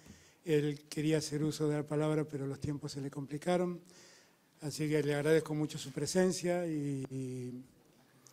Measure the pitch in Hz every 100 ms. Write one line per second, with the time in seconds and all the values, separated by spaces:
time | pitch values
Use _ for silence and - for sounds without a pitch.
0 | - - - _ - 151 151 143 - 156
1 | 151 156 147 151 151 147 151 147 139 151
2 | 156 156 151 143 139 135 151 143 147 143
3 | 139 147 135 147 180 180 180 170 - -
4 | - - - _ _ _ 151 143 151 151
5 | 143 143 147 160 156 151 151 151 156 147
6 | 143 185 185 - 175 175 175 151 143 135
7 | 131 131 127 127 123 123 131 - _ _
8 | _ _ -